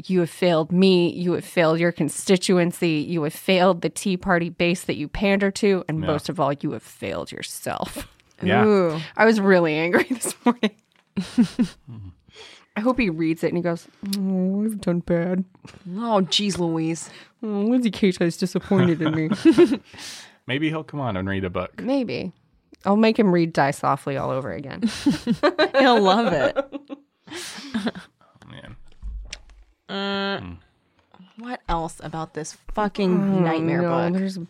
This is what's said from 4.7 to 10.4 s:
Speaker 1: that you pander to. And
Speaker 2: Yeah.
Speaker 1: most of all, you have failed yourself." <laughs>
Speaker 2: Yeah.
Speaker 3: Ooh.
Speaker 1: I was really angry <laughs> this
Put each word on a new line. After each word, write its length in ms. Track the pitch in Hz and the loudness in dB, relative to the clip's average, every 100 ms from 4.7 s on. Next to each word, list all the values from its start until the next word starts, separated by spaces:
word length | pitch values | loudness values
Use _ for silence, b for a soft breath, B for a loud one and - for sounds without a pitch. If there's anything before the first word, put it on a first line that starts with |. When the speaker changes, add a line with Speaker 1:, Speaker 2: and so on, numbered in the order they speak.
| 175 | 0
Speaker 1:
that 120 | - - | -4 -6
you 120 | 147 | -6
pander 420 | - 202 196 196 | -2 0 2 0
to. 320 | - 202 185 - | 2 2 2 0
And 140 | 156 | -4
Speaker 2:
Yeah. 60 | 175 | -2
Speaker 1:
most 220 | 147 - | -2 -4
of 100 | 147 | -2
all, 140 | 139 | -2
you 180 | 143 151 | -2 -4
have 120 | 117 | -6
failed 480 | - - 98 82 - | -12 -10 -8 -6 -8
yourself." 760 | - - - - - - - - | -12 -14 -10 -8 -6 -8 -10 -16
<laughs> 300 | _ _ - | _ _ -6
Speaker 2:
Yeah. 220 | 185 220 214 | 0 4 4
Speaker 3:
Ooh. 340 | 202 170 156 156 B | 4 2 -2 -4 B
Speaker 1:
I 60 | 226 | 4
was 140 | 220 | 4
really 360 | 196 185 165 151 | 4 4 4 0
angry 280 | 170 254 | 0 0
<laughs> 60 | - | 0
this 240 | 240 - - | -4 -6 -2